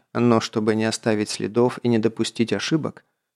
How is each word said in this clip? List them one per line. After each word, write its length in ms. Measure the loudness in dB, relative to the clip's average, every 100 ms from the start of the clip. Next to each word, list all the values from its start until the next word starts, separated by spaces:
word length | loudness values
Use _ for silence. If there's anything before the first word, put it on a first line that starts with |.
| _
но 280 | 0 4 2
чтобы 340 | 0 -2 0
не 120 | 0 0
оставить 440 | -2 0 0 -2
следов 480 | -4 -4 2 0 0
и 40 | 0
не 120 | 2
допустить 520 | 0 -2 -6 -2 -2
ошибок, 520 | -2 -2 -2 -4 -10 _ _ _